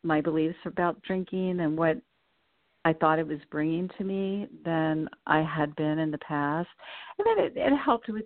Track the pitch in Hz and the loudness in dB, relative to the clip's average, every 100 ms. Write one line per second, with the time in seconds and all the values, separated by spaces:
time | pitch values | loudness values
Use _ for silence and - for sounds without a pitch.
0 | 165 151 160 160 156 175 180 185 175 - | 0 2 2 0 0 -2 -8 -2 -2 -2
1 | - 190 180 190 185 180 156 156 165 160 | -4 -4 -2 -2 -2 0 0 2 2 0
2 | _ _ _ _ _ _ _ _ 165 160 | _ _ _ _ _ _ _ _ 2 4
3 | 160 156 156 151 - 151 156 165 185 - | 4 4 0 -6 -6 -2 0 0 -4 -6
4 | 190 196 196 202 202 - 170 160 160 156 | -4 -2 -2 -4 -6 -8 -2 0 0 0
5 | 156 - - 156 156 156 147 151 151 156 | -4 -8 0 0 2 -2 -2 -2 -2 0
6 | 156 151 - 147 143 156 175 - - - | -2 -4 -4 -2 -2 -2 -4 -10 -18 -16
7 | - - 427 427 151 - - - 294 233 | -16 -2 2 2 0 0 2 2 2 0
8 | - 214 | 0 -8